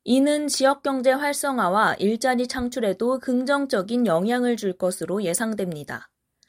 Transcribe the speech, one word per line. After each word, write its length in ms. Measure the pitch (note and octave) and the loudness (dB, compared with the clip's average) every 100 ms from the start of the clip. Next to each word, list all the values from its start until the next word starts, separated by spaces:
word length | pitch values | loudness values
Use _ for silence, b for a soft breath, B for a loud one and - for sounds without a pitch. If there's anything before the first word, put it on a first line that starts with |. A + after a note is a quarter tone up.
| - | 0
이는 420 | C4 C#4+ D4 D4 | 2 4 0 -2
지역 340 | - C4+ C#4 | 0 2 2
경제 300 | C#4 C4+ B3+ | -2 0 2
활성화와 840 | C4 D4 C#4+ C#4+ B3+ F3+ G3+ F#3+ - | 2 0 -2 -2 0 2 4 2 2
일자리 480 | G3+ A3+ C4 B3 B3 | 0 0 0 0 -2
창출에도 720 | C4 B3 B3 G#3+ F#3 A#3 B3+ | -4 -6 -2 -2 0 0 -2
긍정적인 880 | B3+ B3 C4 C#4+ C#4 A3 F#3+ A#3+ A3+ | 0 0 2 0 0 -2 0 0 2
영향을 480 | E3 G#3 B3 B3 A#3 | 2 2 0 0 0
줄 180 | G3 | -2
것으로 500 | F3+ F3+ F3+ E3 G3 | -2 -2 -2 -4 -2
예상됩니다. 840 | F#3 E3+ A3+ G#3+ F3+ D3+ C#3+ A2+ - _ _ _ | -2 -2 -2 -4 -4 -6 -10 -12 -14 _ _ _